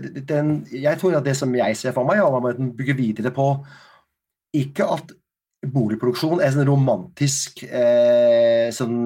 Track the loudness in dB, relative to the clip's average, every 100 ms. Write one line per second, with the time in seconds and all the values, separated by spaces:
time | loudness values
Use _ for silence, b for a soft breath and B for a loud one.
0 | -10 -12 -4 -2 0 -2 -6 -4 -2 0
1 | 0 0 0 -2 -2 0 0 -2 -4 -2
2 | 0 2 2 2 -2 -4 -6 -4 -4 -2
3 | -2 -2 -4 0 0 0 B B B B
4 | B _ _ _ _ -4 -4 -2 -2 -2
5 | -8 -20 _ _ _ _ -4 -2 0 0
6 | -2 -2 -2 0 0 2 2 2 2 0
7 | -6 -4 -2 -2 -8 -12 -10 0 2 4
8 | 4 6 6 6 4 4 0 -2 -4 -2